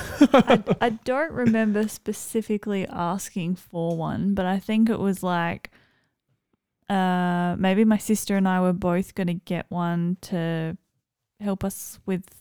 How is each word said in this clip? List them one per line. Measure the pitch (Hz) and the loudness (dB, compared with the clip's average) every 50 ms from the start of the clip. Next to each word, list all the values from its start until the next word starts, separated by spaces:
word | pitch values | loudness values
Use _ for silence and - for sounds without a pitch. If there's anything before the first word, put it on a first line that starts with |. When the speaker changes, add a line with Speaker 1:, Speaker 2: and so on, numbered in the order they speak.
| - | -10
Speaker 1:
<laughs> | - - - 294 - - | -10 2 4 6 8 8
Speaker 2:
I, | 269 - - 262 220 - - - - | 6 6 6 4 4 4 0 0 0
I | - 240 | 0 0
don't | 220 226 - - 254 269 311 330 | -2 -2 -4 -2 -2 0 -2 -2
remember | - - 247 233 220 220 220 214 208 208 220 214 | -2 0 2 2 4 4 2 2 2 0 -2 -2
specifically | - - - - 208 - - - - 226 214 - 214 202 - 208 202 190 185 - | -6 -8 -8 -8 -8 -8 -10 -6 -4 -4 -2 -2 -2 -4 -2 -2 -2 -2 -4 -4
asking | - 170 175 170 180 196 - - - 202 170 170 185 | -6 -6 -4 -4 -4 -4 -6 -8 -6 -6 -4 -4 -4
for | - - - - 170 165 165 170 | -6 -8 -10 -8 -4 -4 -2 -2
one, | 160 160 151 - - 175 196 202 | -4 -4 -4 -4 -2 -2 0 0
but | 190 185 | 0 0
I | 180 190 196 | 0 -2 -2
think | - - 214 220 226 226 | -2 0 2 2 4 4
it | 220 - | 2 0
was | 190 196 190 185 - | 0 -2 -2 -2 -2
like, | 180 180 175 170 170 - - - - _ _ _ _ _ _ _ _ _ _ _ _ _ _ _ _ _ _ _ _ _ _ _ - | -2 -2 0 -2 -2 -4 -8 -10 -16 _ _ _ _ _ _ _ _ _ _ _ _ _ _ _ _ _ _ _ _ _ _ _ -2
uh, | 202 190 185 185 180 180 180 180 175 175 175 175 175 - | 0 2 2 2 2 2 2 0 0 0 0 0 0 0
maybe | 185 185 190 202 226 | 2 2 4 4 4
my | 220 214 208 | 4 4 2
sister | - - 220 208 - - 202 | 2 0 -2 0 0 0 0
and | 196 190 190 | 2 2 2
I | 185 185 | 2 2
were | 185 180 180 | 2 2 2
both | 180 185 180 175 180 196 - - | 2 0 0 0 0 -2 -4 -6
gonna | - 190 175 175 | -4 -4 -2 -2
get | 170 - - 180 165 - - | -4 -6 -6 -6 -6 -6 -6
one | - 175 175 170 170 170 170 175 185 - | -4 -4 -2 -2 0 0 0 -2 -2 -4
to | - - - 175 165 165 165 160 160 160 175 - _ _ _ _ _ _ _ _ _ _ _ _ | -6 -6 -4 -4 -2 -2 -2 -2 -4 -6 -6 -10 _ _ _ _ _ _ _ _ _ _ _ _
help | 208 202 196 196 - | -4 -4 -4 -2 -4
us | 196 - - - - - - _ | -6 -6 -8 -12 -16 -18 -12 _
with, | - 190 180 190 - - - | -4 -4 -4 -4 -10 -18 -14